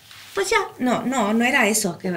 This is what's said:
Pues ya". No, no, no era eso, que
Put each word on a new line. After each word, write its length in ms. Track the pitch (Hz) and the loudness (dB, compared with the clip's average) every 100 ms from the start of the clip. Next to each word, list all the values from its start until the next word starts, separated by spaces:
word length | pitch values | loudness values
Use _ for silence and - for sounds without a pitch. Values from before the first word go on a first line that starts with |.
| - - - | -20 -20 -10
Pues 160 | - 381 | -6 0
ya". 80 | 427 - - | 0 -2 -2
No, 240 | 254 196 | 0 0
no, 280 | 240 262 202 226 | 0 0 2 2
no 100 | 240 | 2
era 220 | 269 208 | 4 2
eso, 320 | 220 180 165 | 2 -2 -4
que 80 | 185 | -4